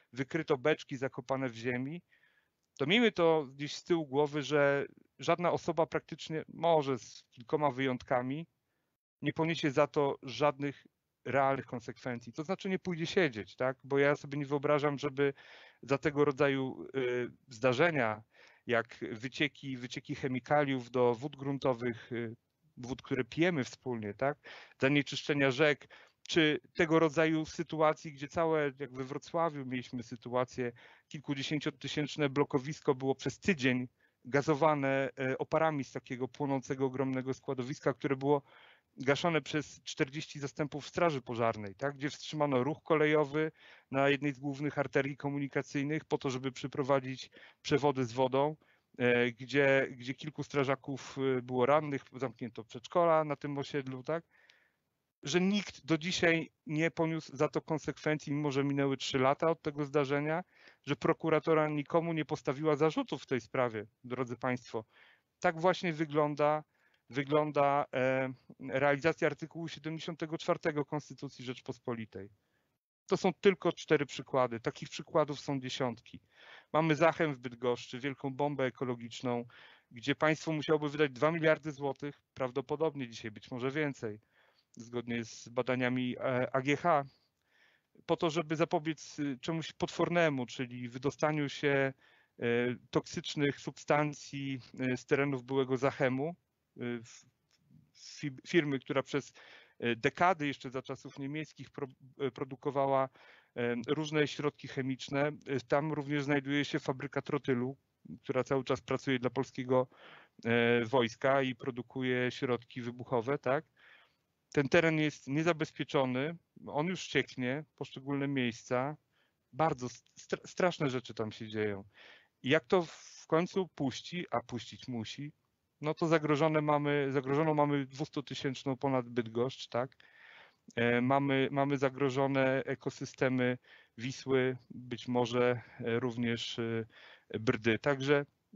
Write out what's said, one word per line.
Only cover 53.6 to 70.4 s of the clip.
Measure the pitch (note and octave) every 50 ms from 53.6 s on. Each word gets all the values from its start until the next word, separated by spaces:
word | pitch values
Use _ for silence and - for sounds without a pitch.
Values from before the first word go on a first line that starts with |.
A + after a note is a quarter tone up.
| C3+ - - C#3+ C3 C3 C3 B2+
tak? | B2+ - D#3 E3+ - _ _ _ _ _ _ _ _ _ _ _ _ _ _ _ _ _ _ _
Że | - C#3+ C#3+ F3+
nikt | F#3 F#3+ G#3 G#3 F#3+ - - - -
do | C3 D#3+ D#3
dzisiaj | D3+ D3+ C#3+ - F#3 E3+ E3 E3 D3+ - _ _ _
nie | - D#3 D3+ E3 E3
poniósł | - - E3 D#3+ D#3+ D#3+ - - C3+
za | B2+ D#3 C#3+
to | - D#3+
konsekwencji, | - - D#3+ D3 - - C#3+ - - D#3 D#3 D#3 - D#3
mimo | C#3+ D3 D3+ D3
że | C3 C#3 C#3
minęły | C#3+ C#3 C#3 C#3 C#3 C3+
trzy | C3 - - - C3+
lata | B2+ C3 C#3+ - F3 E3
od | E3 -
tego | - D#3 C#3+ C#3+ D3
zdarzenia, | C#3 C3+ D3+ C#3+ C3 C#3+ C#3+ D3 D3+ D#3 F3 F3+ - _ _ - - - _ _
że | C3+ C#3+
prokuratora | - - E3 D#3+ - - D#3+ D#3+ D3+ - E3 D#3+ D#3 D3+ D3+
nikomu | D3+ D3 C#3+ - - E3+ E3 E3+
nie | E3 D#3 D3
postawiła | - D3+ - - D#3 C3 C3+ D#3 D#3+ D3
zarzutów | C3+ D#3 D#3+ D3+ C#4 C4+ - D#3+ C3+
w | -
tej | - C#3 A#2+
sprawie, | - - - C3+ B2 A#2+ A2 G#2+ G#2 - _ _ -
drodzy | A#2+ B2 A#2+ C3 A#2 A#2
państwo. | A2+ - C3 B2 A#2+ - - - A2+ A2 - _ - - - _ _ _ _ _ _
Tak | - F3+ E3 D#3+
właśnie | E3 F#3 F3 - - F3
wygląda, | D#3 D3 E3 D3 C#3+ D#3 D3+ D3 D3 C#3 D3+ D3 D3+ D3+ D3+ _ _ _ _ _ _ _ _ _
wygląda, | A#2 C#3 C#3 C3+ D3 D3+ D3+ D3+ C#3+ D3 C#3+ C#3 C#3 C#3+ C#3+ - -
e, | B2+ B2+ C3 C3 C3 C3+ C3 C3 - _ - - -
realizacja | - C3+ - C3 C#3 C#3+ C#3+ C#3 C3 E3 D#3+ - E3+
artykułu | D3+ D3 - E3 D3+ - D#3+ E3 D#3
siedemdziesiątego | - D#3 C#3+ D#3+ D#3+ D#3 - - E3+ - E3 D#3 D3+
czwartego | -